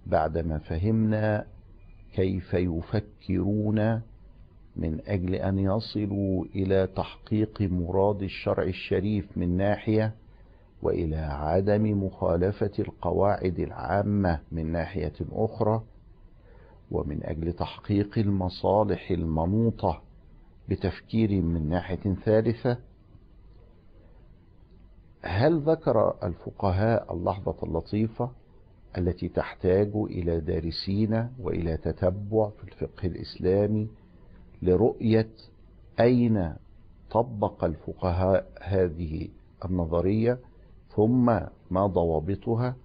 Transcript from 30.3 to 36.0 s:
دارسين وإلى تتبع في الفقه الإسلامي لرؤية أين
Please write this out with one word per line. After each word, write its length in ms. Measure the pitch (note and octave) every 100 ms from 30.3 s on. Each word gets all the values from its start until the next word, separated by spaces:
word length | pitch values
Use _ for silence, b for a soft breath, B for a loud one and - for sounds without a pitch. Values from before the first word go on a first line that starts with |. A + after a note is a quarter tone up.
| E2
دارسين 920 | D#2 F2 E2 D#2 - G2 G#2+ A2+ A#2+ B2+
وإلى 380 | E2 E2+ E2+ D#2+
تتبع 720 | E2+ D#2+ F#2 F#2+ G2+ A2 G#2+
في 140 | -
الفقه 440 | F#2+ - D2 - F#2
الإسلامي 800 | D#2+ - - F2 G2 G#2 G#2+ G#2+ - B B B B B -
لرؤية 680 | F2+ F2+ A2 - A2+ A2 A2+ - - - - - -
أين 540 | -